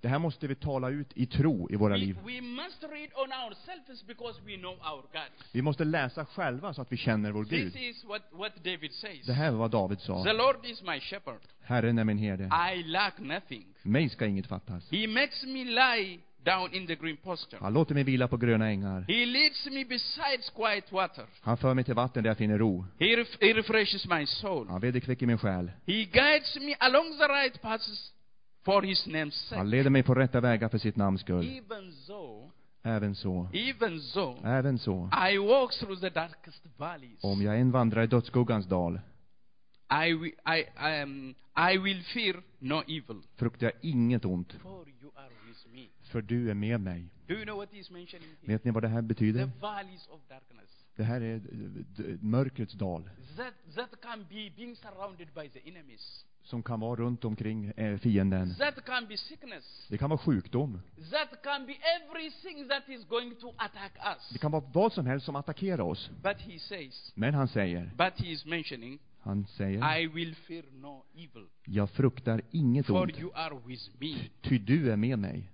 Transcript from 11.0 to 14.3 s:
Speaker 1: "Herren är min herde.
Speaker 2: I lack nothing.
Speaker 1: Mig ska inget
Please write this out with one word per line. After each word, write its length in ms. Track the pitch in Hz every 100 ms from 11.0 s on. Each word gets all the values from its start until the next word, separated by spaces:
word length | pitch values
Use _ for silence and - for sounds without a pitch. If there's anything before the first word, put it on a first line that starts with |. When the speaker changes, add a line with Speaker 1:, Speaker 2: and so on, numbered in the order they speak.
| - 196 - 110 - -
Speaker 1:
"Herren 360 | - 120 113 117
är 40 |
min 140 | 110 104
herde. 320 | 107 95 95 160 175 185
Speaker 2:
I 80 |
lack 360 | 165 175 202 -
nothing. 460 | 131 170 - 120 95 -
Speaker 1:
Mig 260 | 95 120 151
ska 160 | -
inget 220 | 110